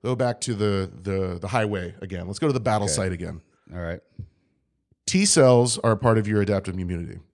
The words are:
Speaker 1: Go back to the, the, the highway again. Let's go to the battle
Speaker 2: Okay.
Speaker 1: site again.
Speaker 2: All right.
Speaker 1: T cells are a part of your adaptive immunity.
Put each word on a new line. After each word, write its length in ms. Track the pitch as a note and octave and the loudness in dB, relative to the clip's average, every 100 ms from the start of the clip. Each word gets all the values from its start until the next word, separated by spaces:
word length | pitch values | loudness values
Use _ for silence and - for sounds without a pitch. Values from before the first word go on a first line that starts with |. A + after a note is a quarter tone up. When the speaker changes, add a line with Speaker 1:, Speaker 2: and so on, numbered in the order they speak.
Speaker 1:
Go 120 | A#2+ B2 | -4 -2
back 240 | B2 A#2 | -2 -2
to 120 | - | -4
the, 360 | G#2 G#2+ G2 F#2+ - | 0 0 0 -2 -6
the, 380 | F#2+ F#2+ F#2 F2 | -4 -4 -4 -6
the 60 | G2 | -2
highway 480 | A#2+ G#2+ G2+ F2+ - | -2 0 -4 -6 -12
again. 260 | F#2+ F#2 F2 | -10 -8 -8
Let's 120 | G2+ | -4
go 80 | D#3 | -2
to 60 | |
the 60 | B2+ | 0
battle 260 | A2+ G#2+ G2+ | 0 0 0
Speaker 2:
Okay. 80 | |
Speaker 1:
site 180 | - F#2+ | -2 -2
again. 300 | F2 E2+ E2 _ _ _ | -4 -8 -10 _ _ _
Speaker 2:
All 60 | F2 | -10
right. 180 | E2+ F2+ _ - - _ _ _ _ _ _ _ - | -8 -8 _ -20 -20 _ _ _ _ _ _ _ -2
Speaker 1:
T 180 | F#3 G3+ | 2 4
cells 540 | - C3 B2 A#2+ A2+ | 6 8 8 4 0
are 120 | A#2+ | 0
a 60 | G#2+ | 2
part 200 | B2 A2 | 4 2
of 80 | G#2 | 2
your 140 | G#2+ | 2
adaptive 360 | G2+ G2 F#2+ F#2 | 2 0 -2 -6
immunity. 420 | F2 F2 D#2+ F2 - | -4 -6 -8 -14 -20